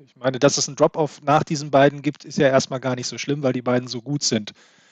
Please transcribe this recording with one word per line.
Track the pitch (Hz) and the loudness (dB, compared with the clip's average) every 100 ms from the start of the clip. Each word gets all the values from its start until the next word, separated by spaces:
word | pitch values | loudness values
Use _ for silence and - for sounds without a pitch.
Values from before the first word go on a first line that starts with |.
Ich | 135 | _
meine, | _ 127 131 | _ -4 2
dass | 143 143 | 2 2
es | 139 | -4
einen | 139 | 0
Drop-off | 156 - 147 - | 0 0 -4 -4
nach | - 151 | 0 2
diesen | 151 156 151 | 2 -4 0
beiden | 135 143 147 | 4 4 2
gibt, | 143 139 156 | -6 -6 -8
ist | 147 | 0
ja | 143 | 4
erstmal | 135 - 135 | 4 0 -6
gar | 131 123 | -4 -6
nicht | 120 | -8
so | 117 | -8
schlimm, | - 147 | -6 -2
weil | 135 | -2
die | 127 | -2
beiden | 123 123 123 | 0 -2 -2
so | 120 | -10
gut | 135 143 | -6 -4
sind. | - 110 104 - _ _ _ | 0 -2 -4 -16 _ _ _